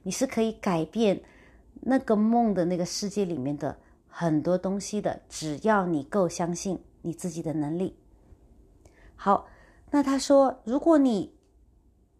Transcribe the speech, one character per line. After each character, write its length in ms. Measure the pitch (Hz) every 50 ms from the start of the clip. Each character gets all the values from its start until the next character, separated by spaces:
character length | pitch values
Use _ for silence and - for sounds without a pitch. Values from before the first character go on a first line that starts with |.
| -
你 80 | 190
是 120 | 185 - 269
可 160 | 269 - 226
以 120 | 226 226
改 320 | 220 - - 208 175 160 160
变 360 | - - 220 233 202 185 - - - - - - - - - _ - - -
那 180 | - - 262 254
个 160 | 262 - 220
梦 400 | 202 214 220 233 240 233 220 196
的 100 | 185 165
那 100 | 170 185
个 100 | 170 180
世 220 | 175 - - 208 202
界 160 | 196 208 202
里 120 | 180 175
面 220 | 143 127 139 147 147
的 180 | 156 135 - - _ _ _ _ _
很 340 | _ - - 170 165 156 151
多 160 | 147 170 180
东 240 | 185 185 190 196 202
西 220 | 190 - - 208
的， 180 | 190 165 - - - -
只 300 | - - 156 156 147 143
要 220 | - 220 220 202 185
你 200 | 180 170 143 135
够 240 | - - 208 185 160
相 260 | - - 175 165 175
信 260 | 170 - 196 185 - - _ _ _
你 100 | - 170
自 160 | 156 - - 180
己 140 | 160 170
的 100 | 160 160
能 240 | 151 156 147 143 160
力。 200 | 175 190 175 - - _ _ _ _ _ _ - - _ _ _ - _ _ _ _ _ _ _ _ - - -
好， 320 | - - 196 196 - - - - - - - _ _ _ -
那 100 | - 285
他 160 | 277 269 269
说， 440 | 269 - - 285 277 269 254 254 - -
如 140 | 220 240 294
果 180 | - 330 320
你 380 | 294 277 254 226 190 156 - - _ _ _ _ _ _ _ _ _ _ _ _ _ _ _ _ _